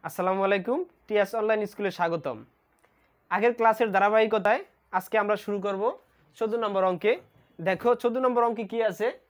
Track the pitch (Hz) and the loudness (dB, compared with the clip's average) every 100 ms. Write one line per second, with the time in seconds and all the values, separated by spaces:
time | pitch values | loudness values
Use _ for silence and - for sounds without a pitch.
0 | 160 - 185 190 196 196 185 285 359 _ | -10 -4 -2 0 0 0 0 -4 -6 _
1 | _ 208 202 226 214 214 202 - 202 180 | _ 0 0 0 0 0 -2 -4 -6 -2
2 | 170 160 147 110 113 _ _ _ _ _ | -2 -2 -6 -10 -16 _ _ _ _ _
3 | _ _ _ 180 233 240 226 220 226 190 | _ _ _ 0 0 4 2 4 2 2
4 | 202 220 220 214 196 262 403 _ _ 190 | 4 4 4 2 2 0 -2 _ _ -6
5 | - 220 202 208 - 202 202 196 226 - | -2 -2 0 -2 -2 -4 -4 -2 -4 -4
6 | _ _ _ - 220 233 214 196 185 180 | _ _ _ -6 -4 -2 -2 2 0 2
7 | 208 285 - _ _ - 170 185 240 240 | 0 0 -4 _ _ -6 -2 0 2 2
8 | 240 240 254 240 233 226 208 233 220 185 | 0 0 0 2 0 -2 -6 -2 -2 0
9 | 226 - | -4 -4